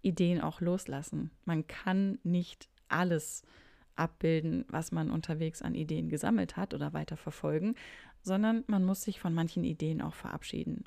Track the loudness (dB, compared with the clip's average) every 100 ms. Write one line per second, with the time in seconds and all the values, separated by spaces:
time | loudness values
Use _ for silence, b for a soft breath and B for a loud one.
0 | 0 4 4 4 0 0 0 0 -2 -6
1 | -4 -6 -6 -6 -2 0 -2 -4 0 2
2 | 2 0 2 2 0 -8 -20 _ -2 2
3 | 4 2 -2 -12 b b b b b -2
4 | -2 2 4 4 2 0 -2 -4 -2 0
5 | 0 -2 -2 -2 -2 -4 -4 -2 -2 -2
6 | 0 0 2 2 2 -4 -4 -4 -4 -4
7 | -6 -8 -10 -4 0 0 0 -4 B B
8 | B B 0 2 4 2 2 4 4 2
9 | -2 -2 0 0 0 0 -2 0 -2 -2
10 | -4 -6 -10 -10 -6 -6 -4 -6